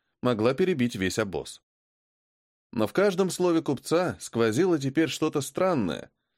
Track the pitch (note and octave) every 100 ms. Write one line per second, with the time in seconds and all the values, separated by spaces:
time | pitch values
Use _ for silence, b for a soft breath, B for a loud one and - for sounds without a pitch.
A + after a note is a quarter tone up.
0 | _ _ B2 A2+ A2+ C#3 F3+ D#3+ A#2+ A2+
1 | F#2 - G#2 D#2 C#2 - _ _ _ _
2 | _ _ _ _ _ _ _ - A2 -
3 | G3+ F3+ F#3+ - F3+ E3 D#3+ C3 - E3
4 | F3+ G#2 - A2+ A2+ A2 F#3 E3 C3+ D3
5 | D#3 - D#3 D#3 C3+ - F#3 D#3+ F#2 B1+
6 | - _ _